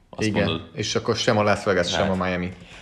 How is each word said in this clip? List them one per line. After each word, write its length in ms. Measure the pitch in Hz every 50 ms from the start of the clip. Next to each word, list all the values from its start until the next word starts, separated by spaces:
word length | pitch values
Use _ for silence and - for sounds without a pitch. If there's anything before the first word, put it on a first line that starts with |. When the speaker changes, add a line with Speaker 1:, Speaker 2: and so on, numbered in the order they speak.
| _ _
Speaker 1:
azt 180 | - - 110
Speaker 2:
Igen. 160 | 107 98 92 85
Speaker 1:
mondod. 260 | 85 82 82 - - -
Speaker 2:
És 220 | - 104 - -
akkor 200 | 110 - 120 110
sem 220 | - - 131 113
a 60 | 104 104
Las 200 | 104 98 - -
Vegas, 260 | 107 95 90 85 -
sem 100 | - -
Speaker 1:
Lehet. 200 | 98 95 95 92
Speaker 2:
a 20 | 92
Miami. 280 | 92 90 90 90 87 - - - - - -